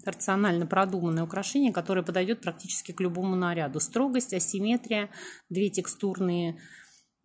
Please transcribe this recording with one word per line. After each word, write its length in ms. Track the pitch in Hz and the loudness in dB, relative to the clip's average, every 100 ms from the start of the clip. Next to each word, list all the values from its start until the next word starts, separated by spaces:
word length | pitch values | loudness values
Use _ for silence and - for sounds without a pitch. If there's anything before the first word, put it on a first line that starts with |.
| - | -8
рационально 600 | - - 190 202 170 175 | -4 0 4 4 2 2
продуманное 580 | 185 190 185 170 160 | 2 2 2 0 0
украшение, 480 | 165 175 196 277 269 | 0 -4 -2 2 2
которое 320 | 180 170 185 | 2 0 0
подойдёт 360 | 170 185 185 226 | 0 0 0 -2
практически 500 | 175 165 - - - | -4 -8 -6 -6 -6
к 80 | 165 | -2
любому 340 | 185 175 190 | -2 0 0
наряду. 460 | 185 175 170 147 151 | 2 2 0 -2 -2
Строгость, 520 | - 240 277 254 247 | 0 0 2 2 0
асимметрия, 760 | 185 - 196 208 240 - 214 202 - - - - | 0 0 0 2 0 0 -2 -2 -8 -16 -16 -6
две 180 | 180 202 | 0 0
текстурные, 920 | 190 175 - 196 185 185 175 170 165 - - - - _ _ | 0 -4 -2 -2 0 2 2 0 -4 -12 -20 -20 -20 _ _